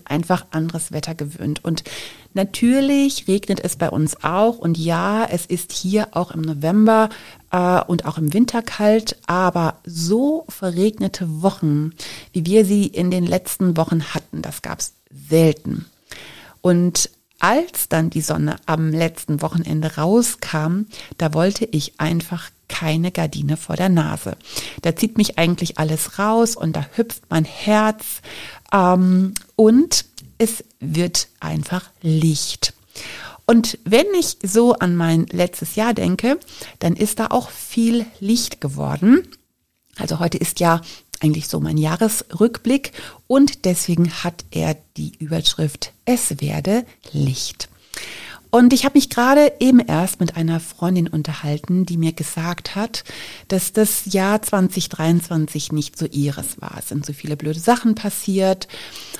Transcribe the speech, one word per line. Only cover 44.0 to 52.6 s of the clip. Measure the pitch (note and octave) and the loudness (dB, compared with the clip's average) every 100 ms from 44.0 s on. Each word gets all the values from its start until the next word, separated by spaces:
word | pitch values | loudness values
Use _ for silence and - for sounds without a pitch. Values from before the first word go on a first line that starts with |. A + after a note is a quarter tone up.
| E3+ - | 0 -2
hat | F3 E3+ - | -8 -8 -8
er | E3 D#3+ D#3 _ - | -4 -4 -4 _ -12
die | D3+ - | -10 -10
Überschrift | D#3 E3 - - D#3 C#3+ - _ - | -6 -2 -2 -2 -4 -6 -14 _ -2
Es | B3 - D3 | 0 -2 -4
werde | D3 D3+ D#3+ A3+ A#3+ _ - | -4 -2 -2 -2 -2 _ -8
Licht. | D3 C3+ C3 - - - _ _ - - - - - _ | -2 -2 -2 -8 -10 -16 _ _ -16 -14 -16 -18 -20 _
Und | A#3 B3 | 6 6
ich | B3+ | 6
habe | C#4 C#4 | 4 4
mich | - | 4
gerade | - A#3+ C#4+ D4 - | 2 4 6 6 4
eben | B3+ B3 | 6 6
erst | A#3+ D#3 F#3+ - | 6 0 0 -2
mit | E3+ E3 | -2 0
einer | E3 E3 | -2 -2
Freundin | E3 - F3 F3+ E3 | -6 -4 0 0 0
unterhalten, | D#3+ D3+ D3 D3 D3 - F3+ F3 | -2 -4 -6 -6 -4 -2 0 0
die | E3+ | 0
mir | E3 | -2
gesagt | E3 D#3 - E3+ F3 | -2 -6 -6 -6 -6